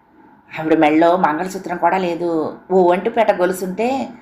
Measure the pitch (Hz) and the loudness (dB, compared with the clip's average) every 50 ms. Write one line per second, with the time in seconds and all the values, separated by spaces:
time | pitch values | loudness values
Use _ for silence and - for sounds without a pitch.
0 | _ _ _ _ - - _ _ _ - - 160 160 160 160 160 156 147 156 156 | _ _ _ _ -20 -20 _ _ _ -16 -12 -6 0 0 2 4 4 4 4 4
1 | 170 170 175 190 180 151 156 156 185 185 185 185 - 165 180 170 170 170 180 196 | 4 4 4 2 2 0 0 -2 -6 -8 -8 -10 -8 -8 -6 0 0 0 0 0
2 | 185 175 165 160 175 170 165 160 147 117 - - - - 180 190 180 175 175 190 | -2 -2 -4 -4 -4 -2 -2 -2 -4 -6 -8 -10 -6 0 2 4 4 4 4 2
3 | 190 226 226 233 214 214 196 - 180 180 185 - 196 185 180 190 220 247 269 262 | 0 -2 0 0 2 2 2 2 0 -2 -2 -4 -6 -8 -6 -4 -4 -2 -2 -4
4 | - - - - | -6 -10 -12 -20